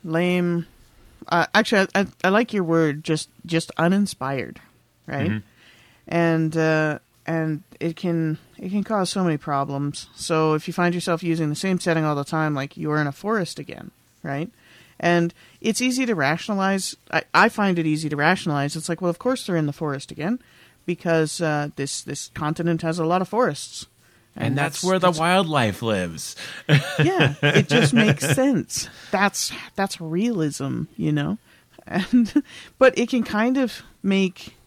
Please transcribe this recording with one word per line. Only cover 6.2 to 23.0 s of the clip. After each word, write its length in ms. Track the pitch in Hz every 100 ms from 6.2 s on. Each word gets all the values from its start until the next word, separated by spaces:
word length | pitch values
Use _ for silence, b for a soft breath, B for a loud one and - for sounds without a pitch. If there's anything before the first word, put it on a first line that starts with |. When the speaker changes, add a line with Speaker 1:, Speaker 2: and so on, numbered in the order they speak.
| 165 165 160 160
Speaker 1:
uh, 420 | 160 156 156 151 _ _ -
and 360 | 165 160 151 - -
it 160 | 165 165
can, 420 | 180 170 160 156 _ -
it 140 | 185
can 140 | 202
cause 260 | 190 220 180
so 140 | 185
many 120 | 185 151
problems. 720 | - 139 139 139 143 - -
So 400 | - - 160 156
if 140 | 156 165
you 40 |
find 220 | 170 175
yourself 280 | 170 175 170
using 240 | 175 165 156
the 80 | 151
same 240 | 190 180
setting 240 | - 160
all 100 | 156
the 100 | 147
time, 300 | 139 160 156
like, 220 | 147 139 -
you're 240 | 156 151
in 80 | 147
a 40 |
forest 460 | 139 202 220 170 -
again, 320 | 143 - - _ _ _
right? 260 | - 139 180 b b b b b
And 340 | 170 175 170 b b b
it's 220 | 220 220
easy 240 | 254 254 247
to 80 |
rationalize. 840 | 196 139 165 - 202 190 196 185 - _
I, 140 | 160 -
I 140 | 160 214
find 300 | - 196 175
it 80 | 160
easy 220 | 156 160
to 80 | 147
rationalize. 600 | 151 185 175 147 143 160
It's 120 | 156
like, 120 | 170
well, 80 | 180
of 80 | 170
course 260 | 247 262 -
they're 100 | 170
in 100 | 151
the 60 |
forest 380 | 143 156 139 -
again, 260 | 131 156 247 b b b b -
because, 540 | 175 175 165 156 -
uh, 280 | 165 151 147 -
this, 260 | 139 -
this 280 | - 139 -
continent 480 | - 151 165 170 165
has 160 | 165
a 60 | 170